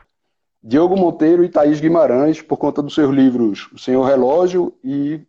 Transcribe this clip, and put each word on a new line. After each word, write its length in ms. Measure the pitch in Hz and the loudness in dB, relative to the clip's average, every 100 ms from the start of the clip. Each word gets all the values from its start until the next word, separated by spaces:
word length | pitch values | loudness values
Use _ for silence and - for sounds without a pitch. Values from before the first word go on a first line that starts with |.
| _ _ _ _ _ _ | _ _ _ _ _ _
Diogo 340 | 113 131 175 190 | -4 0 0 0
Monteiro 480 | 175 - 156 175 | -2 0 2 2
e 40 | 175 | 2
Thaís 320 | 160 147 151 | 0 0 0
Guimarães, 600 | 156 170 156 127 147 156 | 0 2 2 2 0 -2
por 140 | - 143 | -6 -4
conta 260 | 147 147 | -4 -4
dos 120 | 143 | -6
seus 200 | 160 143 | 0 0
livros 540 | 139 131 123 113 95 - | 4 2 2 -2 -4 -12
O 60 | - | -14
Senhor 260 | - 127 | -4 0
Relógio 720 | 131 135 123 156 180 180 175 - | 2 2 2 2 0 -2 -4 -8
e 420 | 131 143 143 156 | -10 -6 -6 -8